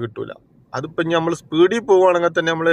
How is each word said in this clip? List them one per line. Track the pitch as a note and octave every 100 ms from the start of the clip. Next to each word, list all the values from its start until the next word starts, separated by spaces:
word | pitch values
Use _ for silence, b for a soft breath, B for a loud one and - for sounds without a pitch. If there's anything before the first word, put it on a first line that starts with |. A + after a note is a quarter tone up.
കിട്ടൂല. | A#2 - A2 - _ _ _ B2+
അതിപ്പോ | D#3 E3
ഇനി | E3 E3+
നമ്മൾ | E3 E3
സ്പീഡിൽ | - D#3 F3+ A#3 A3
പോവുകയാണെങ്കിൽ | F#3+ F#3 F3 E3+ E3+
തന്നെ | E3
നമ്മൾ | D#3+ E3